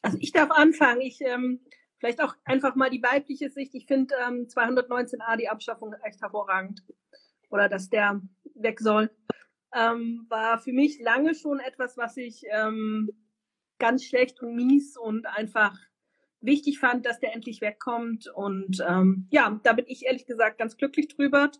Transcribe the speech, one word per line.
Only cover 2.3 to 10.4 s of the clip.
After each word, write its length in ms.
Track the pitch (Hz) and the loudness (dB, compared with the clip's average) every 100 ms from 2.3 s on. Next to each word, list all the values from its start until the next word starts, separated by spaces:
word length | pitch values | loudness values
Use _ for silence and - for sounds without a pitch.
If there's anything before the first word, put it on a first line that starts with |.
| - | -4
einfach 300 | - 262 269 | -2 0 0
mal 160 | 254 262 | 0 0
die 120 | 254 | 0
weibliche 460 | 247 277 285 277 277 | 0 0 -2 -10 -8
Sicht. 240 | 277 269 | -10 -12
Ich 120 | 254 _ | -14 _
finde, 280 | 269 262 269 247 | 0 0 -2 -4
ähm, 220 | 247 240 | -6 -6
zweihundertneunzehn 720 | - 233 254 247 240 247 240 | -2 2 0 0 -4 -4 -6
a, 160 | 226 226 | -4 -2
die 120 | 226 | -2
Abschaffung, 460 | 220 - 220 220 208 | -6 -8 -10 -12 -12
echt 180 | 214 208 | -14 -10
hervorragend. 640 | 208 208 196 190 190 208 _ - _ _ _ _ _ | -8 -6 -2 -2 -4 -14 _ -20 _ _ _ _ _
Oder 200 | 202 202 | 0 0
dass 200 | 196 190 | 0 -2
der 300 | 220 202 202 190 _ - - | 2 2 0 -8 _ -20 -2
weg 240 | 220 220 | -2 0
soll. 300 | 220 214 214 _ _ - _ _ _ | 2 2 2 _ _ -10 _ _ _
Ähm, 540 | 247 226 233 233 233 226 | 0 0 0 -4 -8 -6
war 300 | 220 | -2